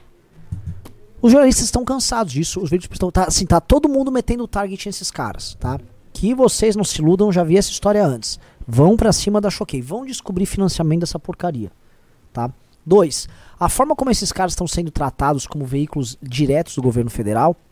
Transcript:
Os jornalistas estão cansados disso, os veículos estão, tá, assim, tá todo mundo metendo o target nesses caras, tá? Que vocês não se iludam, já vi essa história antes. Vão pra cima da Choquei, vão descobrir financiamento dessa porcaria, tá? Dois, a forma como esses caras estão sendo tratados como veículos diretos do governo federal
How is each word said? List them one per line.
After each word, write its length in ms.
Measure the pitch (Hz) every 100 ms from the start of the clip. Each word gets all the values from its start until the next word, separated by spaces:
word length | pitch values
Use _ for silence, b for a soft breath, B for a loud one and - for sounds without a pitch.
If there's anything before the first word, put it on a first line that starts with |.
| - _ _ - - - - - - - - -
Os 100 | 233
jornalistas 340 | 277 262 - 233
estão 180 | 247
cansados 480 | 247 262 - 233 190
disso, 280 | 131 165 180
os 80 | 170
veículos 260 | 180 - -
estão, 160 | 180
tá, 120 | 185 170
assim, 200 | - 185
tá 140 | 170
todo 300 | - 277 302
mundo 220 | 269 269
metendo 320 | 254 - 240
o 40 | 226
target 400 | 202 196 190 202
nesses 220 | 190 185
caras, 440 | - 202 - - -
tá? 200 | 123 - - - -
Que 200 | - 190
vocês 420 | 254 240 - 220 208
não 80 |
se 180 | 190 -
iludam, 300 | 156 185 208
já 120 | 180
vi 140 | 160 190
essa 140 | -
história 340 | - 202 208 170
antes. 340 | 120 - - b b -
Vão 280 | 117 165 226
pra 160 | 220
cima 300 | 160 208 208
da 80 | 202
Choquei, 320 | - - 131
vão 240 | 123 220 269
descobrir 400 | 240 - 180 196
financiamento 560 | 196 190 - 160 165
dessa 160 | 170 165
porcaria, 520 | - - 175 131 95 - _ _ _ _ _
tá? 200 | 120 123 - _ _ 156
Dois, 420 | 202 165 - - b b b
a 80 | 175
forma 280 | - 285 302
como 160 | 262
esses 200 | 214 190
caras 220 | - 180
estão 140 | - 175
sendo 240 | 170 165
tratados 540 | - 135 - 143 139 -
como 200 | 151 131
veículos 520 | 139 147 147 117 -
diretos 540 | 131 123 139 147 165 -
do 60 |
governo 280 | 127 117 117
federal 460 | - 104 110 160 170 _